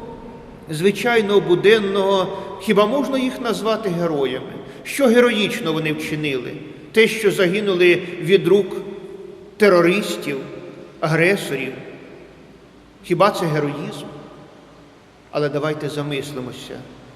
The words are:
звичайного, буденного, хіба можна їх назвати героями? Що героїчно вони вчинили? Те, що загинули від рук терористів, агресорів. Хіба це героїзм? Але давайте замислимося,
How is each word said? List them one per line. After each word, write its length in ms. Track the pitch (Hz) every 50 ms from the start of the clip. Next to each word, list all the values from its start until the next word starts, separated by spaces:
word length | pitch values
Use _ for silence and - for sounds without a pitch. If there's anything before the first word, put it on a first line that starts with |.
| - - - - - - - - - - - - - -
звичайного, 680 | 160 147 175 208 202 - - 240 240 226 208 196 208 196
буденного, 880 | 160 160 180 160 165 202 226 220 202 196 196 202 190 196 196 190 180 190 - - - - - -
хіба 240 | - 220 202 196 208
можна 320 | 202 262 294 262 - 269 262
їх 220 | 254 254 254 -
назвати 480 | 254 233 196 170 202 220 220 214 214 196
героями? 640 | 170 170 175 170 156 143 135 127 127 127 - - - - - - - - -
Що 220 | - - - 277
героїчно 680 | 233 226 247 240 240 220 208 202 170 - - - 165
вони 200 | 156 156 156 156
вчинили? 600 | 151 151 - - 160 151 151 147 135 127 123 131 143 151 - - - - - -
Те, 160 | - 220 220 214
що 220 | - - 214 196
загинули 720 | 147 196 190 170 190 214 214 202 185 175 180 175 170 - - - - -
від 280 | 160 156 196 185 151 175
рук 280 | 190 208 185 - - - - - - - - - - - - - - - - - -
терористів, 800 | - 208 196 180 175 170 170 185 208 214 - - - - 151 139 135 143 139 - - - - - - - - - -
агресорів. 720 | - 156 160 156 165 185 202 - - - 143 135 131 131 131 - - - - - - - - - - - - - - - - - - - - - - - - - -
Хіба 260 | - 170 156 185 208
це 160 | 190 - 185
героїзм? 580 | 160 151 151 147 143 143 143 175 214 - - - - - - - - - - - - - - - - - - - - - - _ - - - - -
Але 180 | - 147 147 147
давайте 400 | 143 143 143 156 151 151 151 143
замислимося, 920 | 147 147 143 147 143 135 139 143 147 131 127 123 - - - - 131 127 127 - - - - - -